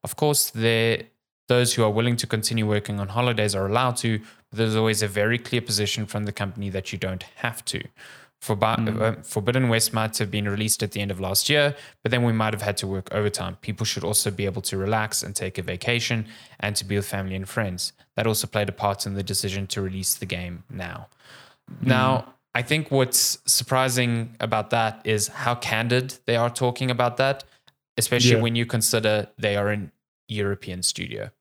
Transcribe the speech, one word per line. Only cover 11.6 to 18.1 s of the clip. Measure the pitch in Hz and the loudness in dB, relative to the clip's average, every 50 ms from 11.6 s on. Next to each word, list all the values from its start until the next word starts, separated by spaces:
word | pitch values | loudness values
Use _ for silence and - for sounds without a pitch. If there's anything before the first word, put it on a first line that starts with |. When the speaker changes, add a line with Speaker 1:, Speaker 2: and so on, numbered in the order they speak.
| 143 143 143 - - - - _ | 4 4 0 -4 -14 -20 -20 _
Speaker 1:
but | _ 120 | _ 4
then | 120 123 | 4 6
we | 120 120 113 | 6 4 4
might | 110 110 110 | 4 2 2
have | 107 98 | 0 0
had | 104 101 98 - | -2 -2 -2 -2
to | - | -2
work | 95 95 95 - - | -2 -4 -4 -4 -2
overtime. | - 107 104 104 - - 98 92 90 - | -2 0 0 0 0 -2 -6 -6 -8 -8
People | - - 101 - 110 | -6 -8 -4 -2 -2
should | - - - 82 | -2 -2 -2 -2
also | 92 107 - - - | 0 0 0 0 0
be | 92 92 98 | -2 -2 -2
able | 95 92 107 | -2 -2 -4
to | 95 - - | -6 -4 -2
relax | 95 95 101 110 110 107 104 - - | -2 0 0 0 0 0 -2 -4 -4
and | - 95 98 | -4 -4 -6
take | - 90 95 - | -6 -6 -6 -6
a | - | -6
vacation | 87 87 90 90 - 120 120 120 117 - 120 113 107 - - - - - - - | -6 -6 -8 -4 -2 0 0 0 0 0 -2 -2 -2 -6 -12 -20 -20 -20 -10 -6
and | - 104 101 | -4 -2 -2
to | - 98 | -4 -4
be | 98 101 | -2 -2
with | 101 95 | -2 -2
family | - - 98 95 95 95 | -2 -6 -6 -4 -4 -6
and | 95 95 92 | -6 -8 -4
friends. | - 123 110 98 90 92 - - _ _ _ _ | -4 -4 -2 -2 -4 -6 -6 -8 _ _ _ _